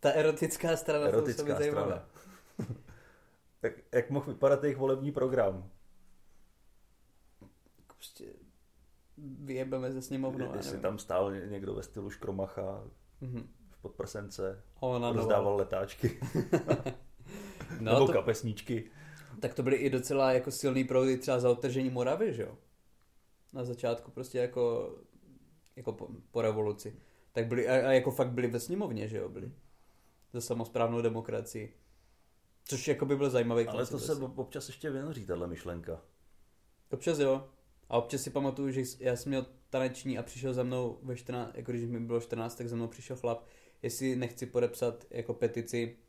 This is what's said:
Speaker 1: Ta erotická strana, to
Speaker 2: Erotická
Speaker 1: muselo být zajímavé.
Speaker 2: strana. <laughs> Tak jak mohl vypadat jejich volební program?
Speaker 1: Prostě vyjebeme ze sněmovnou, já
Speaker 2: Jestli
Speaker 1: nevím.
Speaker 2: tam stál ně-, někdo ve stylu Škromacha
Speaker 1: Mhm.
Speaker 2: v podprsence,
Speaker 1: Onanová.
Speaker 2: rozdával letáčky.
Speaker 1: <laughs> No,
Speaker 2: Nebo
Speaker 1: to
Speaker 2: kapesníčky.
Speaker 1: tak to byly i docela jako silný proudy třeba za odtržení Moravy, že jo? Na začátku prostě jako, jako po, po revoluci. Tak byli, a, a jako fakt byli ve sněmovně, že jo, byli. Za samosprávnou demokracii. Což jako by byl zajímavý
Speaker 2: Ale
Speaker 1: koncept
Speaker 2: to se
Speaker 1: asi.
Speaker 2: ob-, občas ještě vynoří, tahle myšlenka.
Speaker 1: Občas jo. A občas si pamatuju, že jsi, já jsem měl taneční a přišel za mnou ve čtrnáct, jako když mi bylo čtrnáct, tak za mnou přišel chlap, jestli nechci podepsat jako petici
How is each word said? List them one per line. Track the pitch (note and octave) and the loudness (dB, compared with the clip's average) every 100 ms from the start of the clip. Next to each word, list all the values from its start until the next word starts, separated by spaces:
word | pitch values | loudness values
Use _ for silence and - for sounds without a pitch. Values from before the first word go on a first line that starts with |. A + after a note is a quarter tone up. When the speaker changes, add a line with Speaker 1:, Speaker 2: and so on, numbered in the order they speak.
Speaker 1:
Ta | D3 | 4
erotická | C#3+ D#3 D#3 D#3+ - E3+ E3 | 6 4 4 0 0 0 0
strana, | - D3 | 2 2
to | D3 | 4
Speaker 2:
Erotická | D#3 D3 A#2 | 4 2 0
Speaker 1:
muselo | D3 C#3 | 0 2
být | |
zajímavé. | D3 D3 - F2 - - - - - - | 2 2 0 -2 -6 -20 -20 -20 -20 -8
Speaker 2:
strana. | A2+ A#2 | -8 -6
<laughs> | - - - - _ _ _ _ | -12 -20 -20 -20 _ _ _ _
Tak | A#2 - - | -6 -6 0
jak | B2 A#2+ | 0 2
mohl | C#3 C#3 | -2 -4
vypadat | A#2 C#3 C#3 | 2 4 6
jejich | D3 C3 | 2 0
volební | C3+ C3+ C#3 | 2 2 0
program? | C#3 C3 B2+ G2+ F#2 F#2+ - - - - - - - - _ _ _ _ _ _ _ _ _ - _ _ _ _ - | 0 2 4 2 0 -10 -18 -20 -20 -20 -20 -20 -20 -20 _ _ _ _ _ _ _ _ _ -20 _ _ _ _ -20
Speaker 1:
Prostě | - - - - - _ _ _ _ _ _ - | -20 -18 -18 -18 -20 _ _ _ _ _ _ -16
vyjebeme | D3 C3+ C#3+ C3 C3 C3 B2+ | -14 -12 -6 -4 -2 -2 -2
ze | C3 | -4
sněmovnou, | C3 C3+ C3 C3 B2+ | -4 -2 -2 -2 -4
já | C3 | -4
Speaker 2:
Jestli | - | -4
Speaker 1:
nevím. | - | -2
Speaker 2:
tam | F#2 G#2 | -2 -2
stál | - F2 G2 | 0 2 2
ně-, | G2 F#2+ | 0 -6
někdo | G2+ G2 | -6 -4
ve | G2+ | -6
stylu | G2 - G2+ | -6 -8 -8
Škromacha | G2+ - F#2+ F#2+ - F#2+ G2 A2 - _ - | -8 -4 -2 -2 -4 -6 -6 -12 -18 _ -14
Speaker 1:
Mhm. | C3 B2 - - - | -8 -8 -10 -18 -20
Speaker 2:
v | - | -16
podprsence, | - - F#2+ G#2 G2+ - F#2+ G2 - - | -14 -8 -6 -6 -10 -4 -4 -4 -14 -4
Speaker 1:
Onanová. | C3 B2 A#2+ A2+ | -2 0 2 2
Speaker 2:
rozdával | A2 G#2 G2 G2+ | 4 4 4 2
letáčky. | F#2+ F#2 G2 - A#2 - | 2 0 -2 0 0 0
Speaker 1:
<laughs> | - E3 - - - D#3+ - - - - - - - - - - | -2 0 2 2 4 0 0 -8 -14 -20 -16 -14 -12 -12 -12 -4
No, | A2 | 4
Speaker 2:
Nebo | A#2+ C3+ | 8 8
Speaker 1:
to | |
Speaker 2:
kapesníčky. | - A#2+ A2 A#2+ G#2 - A#2 - - - - - - | 6 2 0 0 -6 -4 -4 -4 -16 -18 -18 -18 -8
Speaker 1:
tak | - | -6
to | - | -2
byly | B2+ C3 | 2 4
i | C#3 | 4
docela | B2+ B2+ C3+ C3+ | 2 2 4 6
jako | B2+ B2+ | 6 2
silný | C3 C#3 C3 | 0 2 2
proudy | C3 B2+ C3 C3 | 4 6 6 4
třeba | C3 B2+ | 2 4
za | B2 | 6
odtržení | A#2+ C3+ B2+ C3 | 6 4 2 0
Moravy, | B2 B2 D#3+ A3 | 2 2 2 2
že | A#2+ | 0
jo? | G2 - _ _ _ _ _ _ _ _ _ | -6 -8 _ _ _ _ _ _ _ _ _
Na | C3+ | -8
začátku | B2 A#2+ A#2+ A#2 - | -6 -2 -2 -2 -4
prostě | - B2+ B2+ | -12 -6 -2
jako, | B2 B2 A#2+ A#2 - - - - - - - _ _ - | 0 2 2 2 -2 -8 -18 -20 -20 -20 -20 _ _ -10
jako | B2 | -8
po, | G#2 F#2 A2+ - | -8 -10 -14 -6
po | A#2 | 2
revoluci. | A2+ G#2+ G#2+ G#2 - - - _ _ | 2 2 0 -2 -8 -14 -20 _ _
Tak | - A#2 | -2 0
byli, | A#2+ A#2+ | 2 4
a, | B2+ C3 | 4 6
a | |
jako | C3 B2+ | 6 6
fakt | B2 B2+ | 2 0
byli | A#2+ B2 | 2 0
ve | A#2 | 0
sněmovně, | - F#3 G#3 A2 G#2+ | -4 -4 -2 -4 -4
že | A2 | -4
jo, | F#2+ | -6
byli. | G2 F#2 C#3 - _ _ _ _ _ _ | -8 -12 -14 -20 _ _ _ _ _ _
Za | B2 | -8
samosprávnou | A2+ A#2 A2+ - A#2 A#2 | -4 -4 -2 2 2 4
demokracii. | A#2 A2 A2+ A2+ A2 A#2 G#2+ - _ _ _ _ _ _ _ _ | 0 0 -4 -6 -6 -10 -10 -14 _ _ _ _ _ _ _ _
Což | - C3 - | -6 -4 0
jako | C#3+ C#3+ | 0 2
by | C#3 | 2
byl | C#3 | 4
zajímavý | B2+ A#2 A#2 A2+ | 4 4 4 2
Speaker 2:
Ale | G#2+ | 0
Speaker 1:
koncept | B2+ | -2
Speaker 2:
to | C#3+ B2 | -2 -2
se | |
Speaker 1:
asi. | C#3+ | -2
Speaker 2:
ob-, | C3 C3+ | -4 -6
občas | B2+ D3 - | -8 -8 -10
ještě | - D3+ | -8 -6
vynoří, | C3+ C#3+ C#3+ F#2+ | -4 -6 -8 -6
tahle | E2+ F2 | -4 -4
myšlenka. | F2 F2+ F2 E2+ D#2+ - _ _ - - _ _ _ _ | -6 -8 -8 -8 -10 -10 _ _ -20 -20 _ _ _ _
Speaker 1:
Občas | C3+ - D#3+ | -4 -2 2
jo. | C#3 C3+ C#3 - _ _ _ | 4 2 0 -20 _ _ _
A | A#2 | 0
občas | A#2 C3+ | 0 -4
si | - | -4
pamatuju, | C#3 C#3 C3 C#3 | -2 -2 -2 -2
že | C3 | -2
jsi, | B2+ - | -4 -2
já | B2+ B2 | 0 0
jsem | - | 0
měl | C3+ C3 - _ | -2 -4 -10 _
taneční | C3 C3 B2 C3+ A2+ | 0 0 -2 -6 -4
a | |
přišel | A#2 B2 C3 | -6 -6 -4
za | B2 | 0
mnou | B2 B2+ B2 A2+ | 0 0 -2 -4
ve | C3 A#2+ | -8 -10
čtrnáct, | - B2+ A2+ | -6 -6 -6
jako | - A#2+ | -8 -6
když | A#2+ | -4
mi | A#2 A#2 | -2 -4
bylo | A#2 A#2 | 0 -2
čtrnáct, | A#2 A2+ A2+ | -2 -4 -4
tak | A#2+ A#2+ | -6 -6
za | A#2 | -4
mnou | A#2 | -4
přišel | - - B2+ | -8 -12 -4
chlap, | A#2+ A#2 - - - _ | -2 -2 -6 -20 -20 _
jestli | B2 - C3+ B2+ | -6 -2 0 0
nechci | B2 - A#2+ | -2 -4 -2
podepsat | A#2+ A#2+ - A#2+ A2+ - | 2 2 2 -2 -2 -10
jako | A#2 A#2 | -8 -6
petici | A2+ A#2 A#2 A#2 A#2+ A#2 - | 0 0 0 -2 -2 -2 -6